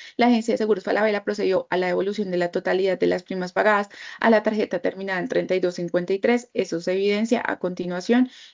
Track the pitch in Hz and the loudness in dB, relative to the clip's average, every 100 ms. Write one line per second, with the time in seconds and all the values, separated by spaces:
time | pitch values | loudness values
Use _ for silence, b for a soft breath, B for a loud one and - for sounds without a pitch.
0 | B - 240 233 226 202 214 190 202 190 | B 2 4 4 2 0 0 0 0 0
1 | 220 202 208 208 190 185 - 180 180 180 | 2 0 -2 -2 0 0 0 -2 0 0
2 | 190 208 196 180 175 185 185 185 190 180 | -2 -4 -2 -2 -2 -2 -2 0 0 0
3 | 180 180 - 190 180 190 196 208 202 B | 0 0 -4 -6 -4 0 2 2 0 B
4 | B B 226 214 220 214 196 180 180 185 | B B 4 4 2 0 -2 -2 -4 -4
5 | 196 185 - 175 175 185 180 180 175 180 | -4 -4 -2 -2 0 0 0 -2 -2 -2
6 | 180 196 226 240 - - 185 165 170 190 | 0 0 2 0 -2 -6 -4 -4 -2 0
7 | 202 202 226 233 - 196 180 180 175 175 | 0 0 0 0 0 -4 -4 -4 -6 -4
8 | 185 240 254 B B | 2 4 2 B B